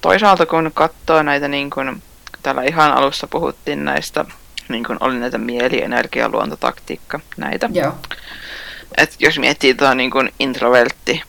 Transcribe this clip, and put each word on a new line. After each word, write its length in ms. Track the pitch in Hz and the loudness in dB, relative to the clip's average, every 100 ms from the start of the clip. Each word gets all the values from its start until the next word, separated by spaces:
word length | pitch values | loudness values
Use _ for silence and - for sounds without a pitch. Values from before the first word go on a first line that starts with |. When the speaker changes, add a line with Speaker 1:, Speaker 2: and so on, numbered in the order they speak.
Speaker 1:
toisaalta 440 | 170 190 208 180 | 2 4 6 4
kun 260 | 165 165 160 | 4 2 0
katsoo 500 | - 160 - - 160 | 0 0 -2 2 2
näitä, 240 | 147 143 143 | 2 0 -2
niin 220 | 143 143 | -4 -4
kun 320 | 135 135 - - - - - | -6 -6 -8 -16 -20 -20 -6
täällä 200 | 139 135 | -4 0
ihan 280 | 131 165 151 | 0 4 4
alussa 360 | 131 139 - 143 | 6 2 0 -6
puhuttiin 580 | - 135 - 151 143 | -2 -4 -4 -6 -4
näistä, 400 | 143 143 - 151 151 - - - - | -2 -2 -2 -6 -6 -12 -18 -18 -8
niin 140 | 117 | -8
kun 140 | 117 - | -6 -2
oli 200 | 131 123 | -2 -2
näitä 180 | 123 117 | -4 -4
mieli-, 460 | 120 120 127 131 | -4 -2 0 0
energia-, 460 | - 123 - 120 113 | 0 -2 -2 -2 -2
luontotaktiikka, 880 | 110 107 156 - - - - - 151 - - | -2 -4 -2 -4 -4 -12 -12 -10 -12 -12 -10
näitä. 320 | 147 - 113 | -8 -4 -2
Speaker 2:
Joo. 220 | - 143 - - - - - - - - - - - | -2 -2 -6 -14 -14 -14 -16 -16 -14 -14 -16 -6 0
Speaker 1:
Et 180 | 156 - | 0 2
jos 200 | 151 147 | 0 2
miettii 340 | 127 - 135 | 0 2 2
tota, 200 | 123 139 | 4 2
niin 160 | 127 123 | 2 0
kun, 180 | 135 127 - | 0 -2 -2
introvertti, 840 | 135 123 120 123 117 - - 87 | -4 0 4 6 4 0 -4 -4